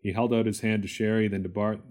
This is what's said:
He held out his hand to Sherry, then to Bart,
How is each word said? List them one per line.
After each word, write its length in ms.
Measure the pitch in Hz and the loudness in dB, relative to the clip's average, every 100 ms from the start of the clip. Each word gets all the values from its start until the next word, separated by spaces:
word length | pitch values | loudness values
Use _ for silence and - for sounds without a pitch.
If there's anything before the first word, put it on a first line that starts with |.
He 100 | 101 | -4
held 220 | 95 120 | 0 2
out 120 | 113 110 | 2 2
his 140 | 104 | 0
hand 220 | 110 110 | 0 0
to 80 | 98 | -2
Sherry, 380 | - 107 110 107 | -2 0 2 2
then 160 | 98 | 0
to 60 | 92 | -4
Bart, 320 | 95 104 107 - | -2 -2 -2 -6